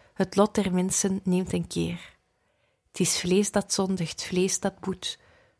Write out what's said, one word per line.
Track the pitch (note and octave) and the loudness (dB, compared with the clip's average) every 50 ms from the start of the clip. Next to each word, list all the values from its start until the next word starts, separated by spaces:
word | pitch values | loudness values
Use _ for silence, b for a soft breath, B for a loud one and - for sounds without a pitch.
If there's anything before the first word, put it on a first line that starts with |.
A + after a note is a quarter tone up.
| b b b | b b b
het | b F#3+ F#3 - | b -2 0 4
lot | G3 G#3 G#3+ - | 2 2 4 4
der | G#3+ G3 F#3+ F3+ | 0 0 2 2
mensen | F3+ F3+ F#3+ - - - G3 F#3+ G3 - | 0 0 0 0 0 0 0 0 -2 0
neemt | F#3 F3+ F#3 F#3 - - | 2 2 2 0 0 -2
een | F3+ E3+ | -4 -4
keer. | - - E3+ E3 E3+ E3+ F3 - - - _ _ _ _ _ _ _ _ _ _ _ _ _ _ | -2 -2 -2 -2 -2 -4 -6 -10 -16 -20 _ _ _ _ _ _ _ _ _ _ _ _ _ _
Het | _ - - | _ -2 0
is | F3+ - - - | 0 2 2 0
vlees | - F3 F3+ G3+ G#3 - | 0 2 4 4 4 2
dat | - G#3 G3 - - | 0 -2 -2 0 0
zondigt, | - F#3+ F#3 F#3+ F3+ E3 D#3 - - - | 0 0 0 0 -2 -4 -6 -6 -8 -8
vlees | - F3+ F3+ F#3 F#3 - - | -4 0 0 0 0 0 -2
dat | - F#3+ F#3 - | -2 -4 -6 -6
boet. | - G3 F#3 - - - - - b b b b b b b | -6 -6 -6 -6 -6 -10 -10 -10 b b b b b b b